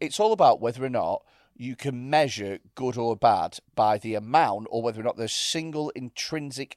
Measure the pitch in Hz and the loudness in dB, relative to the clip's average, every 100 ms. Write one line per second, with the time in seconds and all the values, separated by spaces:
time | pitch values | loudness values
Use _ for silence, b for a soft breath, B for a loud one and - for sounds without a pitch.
0 | 151 - 220 202 143 104 117 117 131 120 | -6 2 2 6 6 6 2 -2 -2 0
1 | 85 98 _ _ _ - 127 120 139 123 | 0 -2 _ _ _ -12 -10 -6 -6 -6
2 | 131 151 139 110 101 95 _ - 127 120 | 0 2 2 -2 -6 -8 _ -6 -4 0
3 | 117 107 120 95 82 - _ - 107 107 | -2 4 4 4 0 -6 _ 0 2 2
4 | 110 107 107 156 131 101 110 117 117 110 | -2 -6 2 4 4 0 -4 -2 -2 -2
5 | 113 - 110 - - 165 160 151 151 - | -4 -4 -4 -2 -2 -4 -4 -6 -6 -6
6 | 123 - - 160 143 127 135 | -12 -10 -6 -6 -6 -10 -10